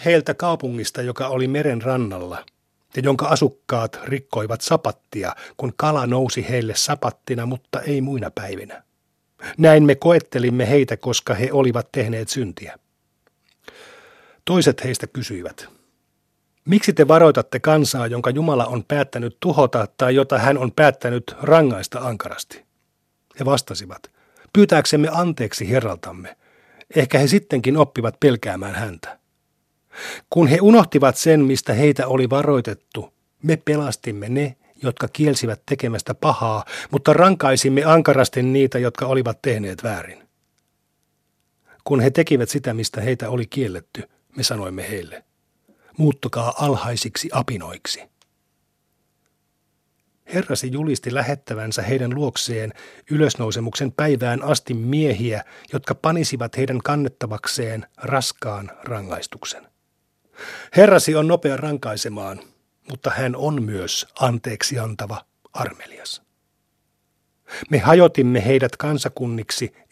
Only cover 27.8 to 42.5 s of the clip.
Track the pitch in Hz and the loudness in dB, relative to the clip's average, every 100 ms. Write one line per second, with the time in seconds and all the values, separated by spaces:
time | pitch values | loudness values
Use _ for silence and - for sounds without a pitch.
27.8 | 147 - 113 - 147 117 110 92 98 95 | 2 0 -6 0 2 2 -2 -8 -8 -8
28.8 | 110 82 - - _ _ _ _ _ _ | -10 -10 -16 -20 _ _ _ _ _ _
29.8 | _ - - - - 165 151 160 202 233 | _ -18 -16 -16 -2 4 4 6 8 8
30.8 | 175 147 135 117 165 156 135 131 - 113 | 8 4 4 4 4 4 4 0 -2 2
31.8 | 147 143 131 131 127 139 147 139 113 101 | 2 2 0 0 0 0 2 0 -2 -8
32.8 | _ - 107 _ _ _ 151 160 - 147 | _ -14 -14 _ _ _ -2 -2 0 -2
33.8 | 143 - - 104 104 131 143 123 _ _ | -2 -6 -8 -8 -6 -4 -4 -8 _ _
34.8 | 131 123 123 - 151 131 117 107 - 139 | -6 -6 -6 0 0 0 -2 -6 -6 -4
35.8 | 123 113 - 127 151 139 117 110 - - | -4 -6 -8 -4 -2 0 -2 -4 -8 -12
36.8 | - 147 - 151 185 185 143 131 135 135 | -6 0 4 6 6 4 2 2 2 2
37.8 | 156 160 156 135 127 - 127 135 135 131 | 6 6 6 4 2 0 0 2 2 0
38.8 | 123 - 131 131 117 110 139 110 101 92 | -2 -4 -2 -2 -2 -4 -4 -4 -6 -8
39.8 | 117 101 - - _ _ _ _ _ _ | -8 -8 -12 -20 _ _ _ _ _ _
40.8 | _ _ _ _ _ _ _ _ _ _ | _ _ _ _ _ _ _ _ _ _
41.8 | - 139 123 131 156 139 117 | -2 2 4 2 2 2 0